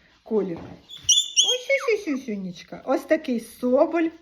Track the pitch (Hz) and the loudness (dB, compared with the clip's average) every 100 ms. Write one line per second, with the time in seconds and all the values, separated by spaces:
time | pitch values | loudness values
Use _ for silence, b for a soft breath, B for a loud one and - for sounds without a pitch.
0 | b b - 214 185 165 - - - - | b b -2 -2 -2 -6 -12 -18 -20 -2
1 | - - - - - 494 - 539 539 415 | 2 2 2 2 2 0 0 -2 0 -2
2 | 330 254 - 202 185 - - 175 - 285 | -2 -6 -6 -8 -8 -12 -14 -8 -2 -2
3 | - 311 294 233 - - 254 269 330 339 | 2 0 2 -4 -4 -4 2 4 4 2
4 | 330 - | 0 -4